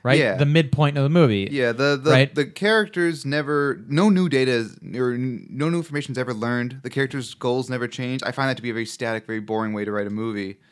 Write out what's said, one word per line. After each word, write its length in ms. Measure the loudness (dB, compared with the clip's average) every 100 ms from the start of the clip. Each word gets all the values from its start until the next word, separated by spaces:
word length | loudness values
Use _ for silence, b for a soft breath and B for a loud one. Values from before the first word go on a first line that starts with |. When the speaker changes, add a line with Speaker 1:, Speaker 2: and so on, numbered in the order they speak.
Speaker 1:
right? 160 | 2 4
Speaker 2:
Yeah. 180 | 4 2
Speaker 1:
The 100 | 4
midpoint 500 | 4 2 2 2 2
of 60 |
the 80 | 2
movie. 360 | 6 6 4 0
Speaker 2:
Yeah, 200 | 0 0
the, 280 | 2 2 2
the, 80 | 4
Speaker 1:
Right? 240 | 6 4
Speaker 2:
the 120 | 2 -2
characters 800 | 0 2 2 0 0 -2 -2 -4
never, 560 | -2 0 0 0 -4 -2
no 220 | 2 4
new 220 | 4 4
data 200 | 2 2
is, 280 | 2 -2 -8 -10
or 180 | -4 -2
n-, 340 | -2 -4 -6 -10
no 180 | -4 -2
new 80 | -2
information's 400 | -4 -8 -6 -6
ever 160 | -4
learned. 480 | -4 -2 -2 -4 -8
The 60 | -8
characters' 460 | -2 -2 -4 -10
goals 340 | -6 -2 -2 -2
never 180 | -4 -6
change. 360 | -6 -6 -4
I 80 | -6
find 160 | -2 -2
that 80 | -2
to 60 |
be 80 | -4
a 20 |
very 140 | -6 -6
static, 400 | -6 -4 -6 -6
very 140 | -8
boring 340 | -4 -2 -2
way 100 | -4
to 80 | -4
write 140 | -4 -4
a 40 |
movie. 460 | -4 -6 -6 -8 -12 b